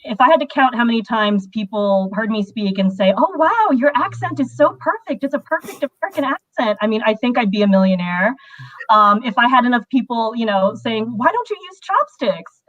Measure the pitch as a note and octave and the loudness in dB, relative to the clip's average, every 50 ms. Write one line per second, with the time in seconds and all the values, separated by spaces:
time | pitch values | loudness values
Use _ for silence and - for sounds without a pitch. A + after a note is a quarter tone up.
0 | _ C4 A#3 G3 B3+ B3 D#4+ D#4 D4 C4+ - - C4+ B3+ B3 A3+ A#3+ A#3 A#3 A3+ | _ -10 -2 2 4 4 4 4 2 0 0 2 2 2 2 2 0 0 0 -2
1 | G#3+ - A#3+ A3 G#3+ G#3 G#3 G3+ F#3+ F#3+ - A3+ G#3 G3 - G#3 G#3 G3+ G3 F#3+ | -2 -2 -2 -2 0 2 0 0 -2 -4 -8 -8 -8 -6 -4 -2 0 0 0 0
2 | F#3+ F#3+ G3 G3+ A3 G#3 A3 G#3+ G#3 G3 - A3+ G#3 G3 F#3+ G3 F#3+ F#3+ F#3+ - | 0 -2 -4 -4 -4 -4 -2 -4 -4 -6 -6 -6 -4 -4 -2 0 0 -2 0 2
3 | G3+ F#3+ G3 - C#4 F4+ F#4+ D#4 D#4+ D#4+ G#4+ A#4 A4 G4+ C#4+ B3 A#3+ D4 C#4+ B3 | 2 2 2 2 2 0 2 2 2 2 2 2 2 2 2 2 2 2 2 2
4 | D#4 G4 G4+ - - E4+ D#4+ - C#4 A#3 - - D4 D#4 - - - D#4 F4 A4+ | -2 -2 -4 -6 -6 -6 -4 -4 -4 -4 0 2 2 2 2 -2 -4 -4 -4 -4
5 | _ - D4 - - C#4 C#4 C#4+ - - D#4 D#4+ D#4+ - G4 - - C#4 _ _ | _ -8 -8 -6 -6 -6 -6 -6 -6 -4 -6 -6 -6 -8 -12 -8 -10 -10 _ _
6 | - F#4 F#4+ - C#4 B3+ C#4 F4+ _ _ _ - B3+ A3 G#3 G#3 G#3 G#3+ A3 A3 | -10 -8 -6 -4 -4 -4 -4 -6 _ _ _ -4 -2 -2 -2 -2 -2 -2 -2 0
7 | A3 A3 A3 G#3+ - B3 B3 B3+ A#3+ G3+ F#3 G#3+ G#3 G3+ G3 F#3+ F#3+ F#3+ F#3+ F3+ | 0 0 -2 0 -2 -2 0 0 0 0 0 0 2 4 4 4 4 2 2 0
8 | F3 F3 F3 F3 F#3 G#3+ C4+ C4 _ - - - - - - - - _ A3 G#3+ | -2 -4 -2 0 0 0 -2 -4 _ -20 -20 -20 -20 -20 -20 -20 0 _ 4 6
9 | G#3 G#3 G#3 G#3+ C4 B3+ G3+ - A#3 A3+ B3+ B3+ A#3+ B3 B3 A#3+ A#3+ _ - C4+ | 6 6 4 2 0 -4 0 0 2 4 4 4 4 4 0 -2 -2 _ -4 -4
10 | A3 - B3 A#3 A3+ A3 A#3 A#3+ A3+ A3 G3+ G3 F#3+ G3+ G#3+ G#3 - A#3 A3+ A3 | -2 -2 -4 -4 -4 -4 -4 -4 -4 -2 0 0 0 0 -2 -2 -6 -6 -4 -4
11 | A3 A3+ A#3+ G3+ A#3+ D#4+ G#4 A#4 A#4+ A4+ G#4+ F#4 G4+ F4+ F#4+ _ - - F#4+ A#4 | -4 -6 -4 0 0 0 0 0 -6 -6 -10 -12 -12 -20 -20 _ -10 -2 0 0
12 | - - _ _ - A3 F#3 E3 F3 - _ _ _ | 0 -2 _ _ -4 -4 -4 -4 -8 -18 _ _ _